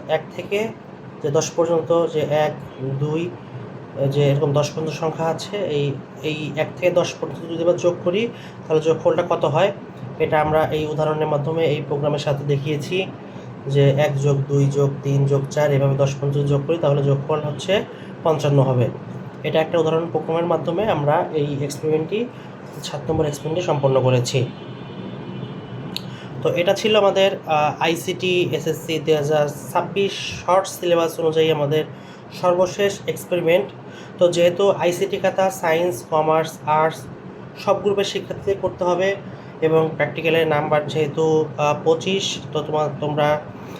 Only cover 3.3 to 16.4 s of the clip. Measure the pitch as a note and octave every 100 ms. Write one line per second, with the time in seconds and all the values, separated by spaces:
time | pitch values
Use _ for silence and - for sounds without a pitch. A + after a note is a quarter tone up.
3.3 | - - - - - - - C#3 C#3+ C#3+
4.3 | C#3 D3+ C#3+ D3 D#3+ D#3 C#3 D#3+ D#3 E3
5.3 | D#3 - G#3 F3 D3 C#3+ C3+ - - D#3
6.3 | D#3 D3 D#3 D3+ - F3+ F3 E3 - -
7.3 | - - E3 E3+ E3+ F3 F3 F3+ G3 A#3
8.3 | - - - - D#3 D#3 D#3 F3 E3 -
9.3 | E3 D#3 D3+ G3 - - - - - C3+
10.3 | D#3 D3+ D#3 D#3 D#3 D3+ D3+ D#3 D#3 D3
11.3 | D3 D3 E3 D#3+ D3 - C#3+ D3 D3 D3+
12.3 | C#3 C#3+ C#3 D#3 D3 - F#3 F#3 - -
13.3 | - - - C#3 C#3 C#3 C#3 D3 C3+ C#3+
14.3 | C#3 C#3 C#3+ C#3 C#3 C#3 - C#3+ C#3 C#3
15.3 | C#3 - D3+ D3 C#3 C#3 C3+ C#3 - C#3+
16.3 | C#3+